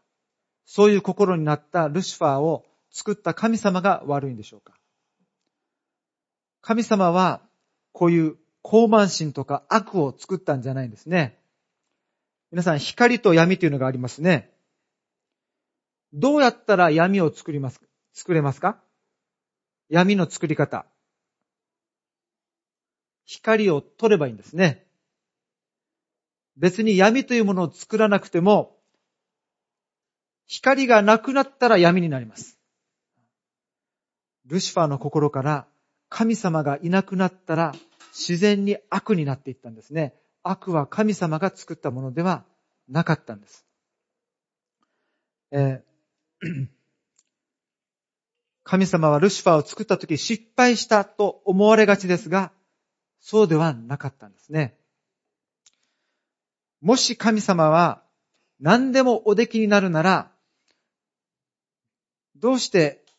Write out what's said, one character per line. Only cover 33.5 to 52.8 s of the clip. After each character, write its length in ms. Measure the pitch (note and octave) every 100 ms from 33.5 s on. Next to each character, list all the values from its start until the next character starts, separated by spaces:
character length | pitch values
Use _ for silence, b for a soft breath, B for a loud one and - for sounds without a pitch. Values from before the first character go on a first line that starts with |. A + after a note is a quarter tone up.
| _ _ _ _ _ _ _ _ _ B2+
ル 140 | F3
シ 120 | -
フ 80 | -
ァ 40 |
ー 20 | D#3
の 120 | C#3
心 320 | D3 D#3 D3
か 100 | C#3
ら 240 | C3+ D3 - _ _ _ _
神 280 | - A3+ A3
様 260 | F#3+ D#3+
が 160 | C#3+ C#3+
い 60 | E3+
な 100 | F#3+
く 140 | F#3+ F#3
な 140 | F#3
っ 40 |
た 220 | F3+ - D#3+
ら 180 | D#3+ C3+ - _ -
自 260 | - - F3
然 260 | G#3 G3+
に 140 | G3+ G3+ -
悪 240 | F#3+ - F#3+
に 100 | C#3+
な 80 |
っ 60 | C3
て 100 | -
い 60 | B2
っ 20 |
た 120 | A#2+
ん 60 | A2+
で 60 |
す 80 | -
ね。 220 | D3+ D3 - _ _
悪 280 | F3+ F#3 F#3+
は 140 | E3 C#3
神 300 | - G#3+ G3+
様 240 | E3+ D#3
が 100 | F#3 -
作 180 | -
っ 40 | E3
た 120 | D3+
も 140 | C3
の 100 | C3
で 80 | B2
は 220 | F3+ D3 - _ _ _ _
な 160 | C#3
か 100 | E3
っ 120 | D#3 -
た 80 |
ん 80 | G#2
で 60 | G#2
す。 180 | _ _ _ _ _ _ _ _ _ _ _ _ _ _ _ _ _ _ _ _
え 340 | C#3+ C3+ C3 - _ _ _ _ _
ー、 240 | E3+ C#3+ C3+
<clears throat> 20 | - _ _ _ _ _ _ _ _ _ _ _ _ _ _ _ _ _ _
神 220 | - F#3 F#3
様 240 | E3+ D#3
は 100 | D3
ル 120 | G3
シ 100 | -
フ 80 | -
ァ 40 |
ー 20 | D#3+
を 80 |
作 180 | C#3+ -
っ 20 | G#3
た 100 | F3+
時 180 | - D3+
失 240 | - A3 - -
敗 220 | B3 A3+
し 80 | -
た 200 | G#3+ G3+
と 360 | - G3+ - -
思 200 | F#3+ G#3
わ 100 | A3
れ 120 | G#3
が 100 | G3+
ち 100 | F3+
で 100 | F3
す 120 | D#3
が、 220 | F#3 F#3 - _ _